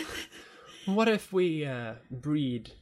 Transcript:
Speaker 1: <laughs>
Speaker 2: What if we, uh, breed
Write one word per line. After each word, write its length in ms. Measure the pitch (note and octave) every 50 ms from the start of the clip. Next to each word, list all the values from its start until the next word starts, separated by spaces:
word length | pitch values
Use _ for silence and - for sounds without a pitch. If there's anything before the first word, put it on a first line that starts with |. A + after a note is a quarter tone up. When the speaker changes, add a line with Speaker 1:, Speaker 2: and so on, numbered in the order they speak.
| D#4+ - - - - - - -
Speaker 1:
<laughs> 480 | - - - - - - - - -
Speaker 2:
What 200 | F#3+ F#3+ G#3+ A3+ A3+
if 240 | G#3+ G3+ - - F#3+
we, 340 | F#3 F3+ F3 D#3+ D#3 D3
uh, 280 | C#3 B2+ A#2+ A#2 A2 A2+ A#2 - -
breed 640 | C3 B2+ B2+ D3 D3+ D3+ C#3+ B2+ B2 A2+ A2 - - -